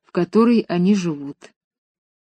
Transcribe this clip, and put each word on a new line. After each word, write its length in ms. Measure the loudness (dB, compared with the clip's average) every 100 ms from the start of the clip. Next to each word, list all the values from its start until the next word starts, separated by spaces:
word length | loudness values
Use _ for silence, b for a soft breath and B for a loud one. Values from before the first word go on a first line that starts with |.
в 80 | _
которой 480 | -4 0 2 2 2
они 320 | 0 -2 0
живут. 440 | 0 -2 -8 -12 -16 -20 _ _ _ _ _ _ _